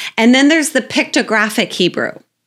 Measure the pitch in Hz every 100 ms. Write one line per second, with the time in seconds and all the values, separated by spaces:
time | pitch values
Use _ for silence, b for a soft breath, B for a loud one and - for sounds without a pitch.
0 | B B 233 262 285 320 294 254 - -
1 | - 302 202 214 214 220 190 - 175 -
2 | 120 - _ _